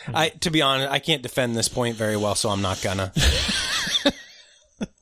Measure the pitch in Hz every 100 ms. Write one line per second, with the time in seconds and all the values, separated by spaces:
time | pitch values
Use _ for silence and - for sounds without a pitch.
0 | - 143 160 - 180 156 139 135 139 139
1 | - 147 127 - 123 113 107 - 120 110
2 | 110 104 104 98 113 98 98 95 107 95
3 | 95 - - - - - - - - -
4 | 285 - - - - _ _ - - _